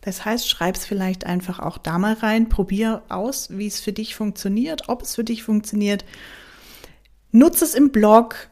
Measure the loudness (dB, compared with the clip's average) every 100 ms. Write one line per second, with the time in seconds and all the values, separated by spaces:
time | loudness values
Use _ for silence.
0 | -10 -8 -4 -4 -4 -2 -2 -4 -6 -4
1 | -2 -4 -4 -4 -4 -8 -8 -8 -6 -2
2 | 0 0 0 2 2 2 0 0 -2 -4
3 | -6 -6 -6 -6 -10 -10 -8 -6 -8 -8
4 | -10 -6 -6 -4 -4 -2 -2 -6 -6 -8
5 | -6 -6 -4 -4 0 -2 0 -2 0 -2
6 | -6 -20 -20 -20 -20 -20 -20 -20 -20 -20
7 | _ _ _ 8 8 6 0 4 4 6
8 | 8 6 6 -6 -18